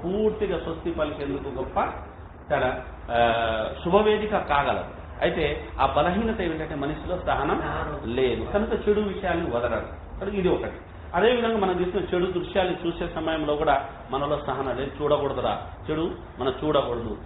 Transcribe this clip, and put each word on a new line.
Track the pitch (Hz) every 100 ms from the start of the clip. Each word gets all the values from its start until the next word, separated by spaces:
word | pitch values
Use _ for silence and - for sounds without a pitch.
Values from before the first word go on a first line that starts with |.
| 170
పూర్తిగా | 202 214 - 202 165
స్వస్తి | 170 160 175
పలికేందుకు | 160 151 143 143 135 139
గొప్ప | 127 127 - 254 - - - - - -
తన, | 143 127 135 - - -
ఆ, | 117 117 113 113 113 107 -
శుభవేదిక | 175 190 214 214 214 202
కాగలదు. | - 143 135 101 90 - - -
అయితే | 165 170 147 151 - -
ఆ | 131
బలహీనత | 147 160 185 226 214
ఏమిటంటే | 175 160 156 151
మనిషిలో | 139 156 - 180
సహనం | - 131 143 - - 160 - - 107
లేదు, | 123 131 110
కనుక | 110 202 220 226 -
చెడు | 208
విషయాన్ని | 208 185 185 170 165
వదలరు. | 120 120 113 - - - -
కనుక | 196
ఇది | 202 180
ఒకటి. | 143 - - - - - 170
అదేవిధంగా | 214 247 226 220
మనం | 190 180
చూసిన | 180 202
చెడు | - 180 185
దృశ్యాలు | 175 175 202 180 175 170
చూసే | - 170 165
సమయంలో | 160 160 147 147
కూడా | 151 135 - - -
మనలో | 131 143 147 -
సహనం | 135 135 123
లేదు. | 143 -
చూడకూడదురా | 147 147 139 123 120 101 - - -
చెడు, | 156 170 - - -
మనం | 127 -
చూడకూడదు | 156 143 120 120 113 -